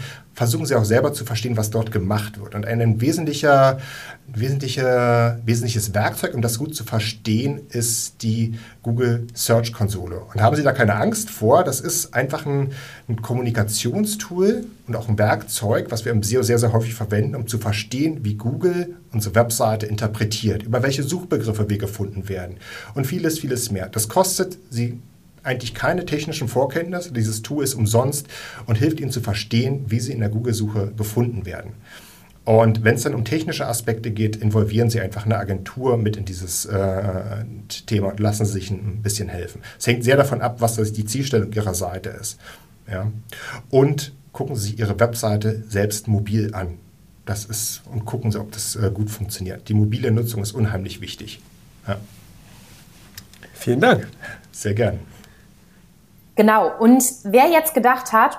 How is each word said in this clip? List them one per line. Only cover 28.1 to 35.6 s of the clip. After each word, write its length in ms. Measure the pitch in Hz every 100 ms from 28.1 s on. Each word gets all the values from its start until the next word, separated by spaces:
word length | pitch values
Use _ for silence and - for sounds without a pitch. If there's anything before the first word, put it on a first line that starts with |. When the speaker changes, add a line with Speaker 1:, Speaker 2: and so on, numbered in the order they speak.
| 143 - - - - -
Speaker 1:
und 100 | 110
hilft 240 | 151 156
Ihnen 100 | 135
zu 100 | 117
verstehen, 640 | 107 101 - 117 135 139 101
wie 120 | 113
Sie 140 | 127
in 80 | 117
der 80 | 104
Google-Suche 640 | 110 120 107 107 107 101
gefunden 520 | - 104 123 120 107 92
werden. 260 | 80 - - - - - - - -
Und 400 | - 110 113 113
wenn's 180 | 110 117
dann 120 | 151
um 100 | 117
technische 420 | 110 160 170 - 113
Aspekte 440 | 117 - 113 120
geht, 260 | 104 107 107
involvieren 540 | 107 107 98 107 120
Sie 100 | -
einfach 240 | 95 -
eine 140 | 104 101
Agentur 580 | 98 92